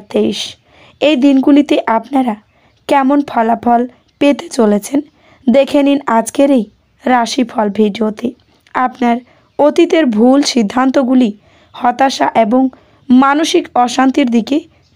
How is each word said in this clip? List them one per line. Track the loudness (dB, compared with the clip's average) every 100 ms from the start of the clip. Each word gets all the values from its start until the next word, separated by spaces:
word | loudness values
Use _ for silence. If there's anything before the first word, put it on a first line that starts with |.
| -4
তেইশ, | -2 -2 -4 -10 -16 _ _ -20 -4
এই | 0 2
দিনগুলিতে | 2 2 4 2 2 -2 -2
আপনারা | -4 -2 -4 -4 -6 _ _ _ _ -2
কেমন | 0 2 0 -2
ফলাফল | -2 -2 -2 0 0 -2 _ _ -2
পেতে | 0 0 -4
চলেছেন | -2 0 0 -2 -6 -6 _ _ _ 0
দেখে | 2 2 2
নিন | 2 0 0
আজকের | -2 -2 0 2
এই | 2 -2 _ _ _
রাশিফল | -2 0 -2 -4 -4 -2 -4
ভিডিওতে। | 0 -2 0 -6 -4 -10 -10 _ _ _
আপনার | -4 -4 -2 -2 -2 -6 _ _ 0
অতীতের | 0 2 2 2 0
ভুল | 2 2 2
সিদ্ধান্তগুলি | 0 -2 -2 -2 0 0 0 0 0 -4 _ _ _
হতাশা | -4 -4 0 -2 0 -2 0
এবং | 0 2 0 -4 _ _ 0
মানসিক | 2 2 0 0 -2 -2
অশান্তির | -2 -2 0 0 0 0
দিকে | -2 -2 -4 -6 _ _